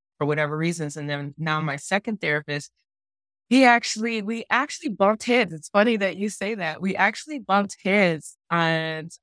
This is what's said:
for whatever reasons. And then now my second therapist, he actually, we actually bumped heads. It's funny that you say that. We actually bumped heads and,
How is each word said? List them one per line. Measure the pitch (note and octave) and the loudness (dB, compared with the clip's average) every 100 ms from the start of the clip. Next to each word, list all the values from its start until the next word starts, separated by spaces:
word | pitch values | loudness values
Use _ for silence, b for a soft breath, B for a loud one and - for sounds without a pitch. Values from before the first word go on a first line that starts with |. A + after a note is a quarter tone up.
| _ - | _ -4
for | D3 | -2
whatever | D3+ D3+ D3+ | 0 -2 -2
reasons. | E3 E3 D3 D3+ | -2 -2 -6 -8
And | D3 | -6
then | C#3+ C#3+ C#3 | -6 -8 -6
now | D#3+ D#3 | -4 -2
my | D#3 C#3 | -2 -4
second | - G3 A3 G#3+ | -2 -2 -2 -4
therapist, | D#3+ D3 D3+ D3 - _ _ _ _ _ _ _ - | -2 -2 -2 -6 -8 _ _ _ _ _ _ _ 2
he | B3 | 6
actually, | C4 A#3 - G#3+ A#3 A3+ | 8 6 2 -4 -4 -4
we | G3+ A#3 - | -4 -6 -2
actually | A#3 C#4+ - D4+ | -2 -2 -6 -6
bumped | G3 G3 A3 | 2 2 2
heads. | - A#3+ G3 | 2 2 2
It's | D#3+ - | -4 -2
funny | G3+ A3 A3 | 4 4 4
that | G3 F#3 | 0 -2
you | G#3 | -6
say | - G3 A3 | -4 -6 -4
that. | E3 D#3 | -6 -4
We | F#3 - | -2 2
actually | G3 A3+ - D4+ | 0 0 -10 -10
bumped | G#3 G3 G3+ - | 0 0 0 -4
heads | G3 G3+ F#3 D#3+ - - - | 0 4 4 2 -6 -18 -4
and, | E3+ E3 D#3+ D#3+ D#3+ E3 - | 0 2 0 -2 -6 -10 -8